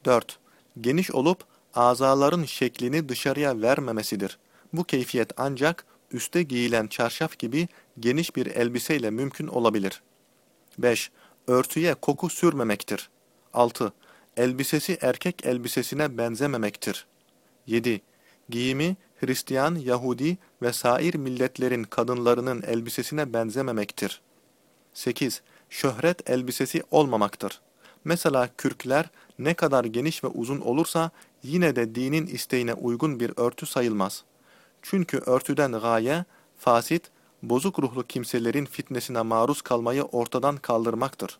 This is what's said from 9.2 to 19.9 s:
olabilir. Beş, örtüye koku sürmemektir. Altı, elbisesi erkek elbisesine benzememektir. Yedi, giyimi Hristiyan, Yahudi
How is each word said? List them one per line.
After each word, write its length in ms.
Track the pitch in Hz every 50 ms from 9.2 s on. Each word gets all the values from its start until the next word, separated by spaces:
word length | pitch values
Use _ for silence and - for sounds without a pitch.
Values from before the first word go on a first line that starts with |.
| 135 139 - - -
olabilir. 560 | - - 123 120 113 107 110 95 95 - - _ _ _ _ _ _ _ _ _ _ _ _ _ _ _ -
Beş, 320 | 120 123 117 110 - - _ _ - - _ _ _
örtüye 480 | - 123 127 127 - - 156 165 175 143
koku 340 | - - - 143 - - 170
sürmemektir. 840 | - - - 175 151 139 120 113 101 101 - - - 95 - - _ _ _ _ _ _ _ _ -
Altı, 380 | 113 120 120 117 - 120 104 - _ _ - - - _ _ _
elbisesi 640 | - 120 127 127 127 139 - - 151 - - 185 -
erkek 460 | - 127 123 - - 180 180 - -
elbisesine 720 | - 127 123 117 127 - 131 123 - - 139 151 147 127 117
benzememektir. 880 | 117 117 117 107 139 143 131 120 110 104 101 - - 110 98 - - _ _ _ _ _ _ _ _ _ _ _ _
Yedi, 340 | - 110 120 113 123 113 98 _ _ _ _ _ _ _ _ _ -
giyimi 480 | 113 117 123 131 131 135 151 175 190 - _ _ _ _
Hristiyan, 540 | - 127 127 - - - 135 131 135 156 175
Yahudi 640 | 170 135 123